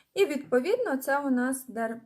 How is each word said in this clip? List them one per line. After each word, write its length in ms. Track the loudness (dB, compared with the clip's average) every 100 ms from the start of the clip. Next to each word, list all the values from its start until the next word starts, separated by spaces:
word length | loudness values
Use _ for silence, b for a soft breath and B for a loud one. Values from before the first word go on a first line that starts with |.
| B
І, 120 | 0 0
відповідно, 720 | 0 0 0 2 0 0 -2
це 220 | 0 0
у 100 | 2
нас 400 | 2 0 -4 -8
der 300 | -6 -6 -6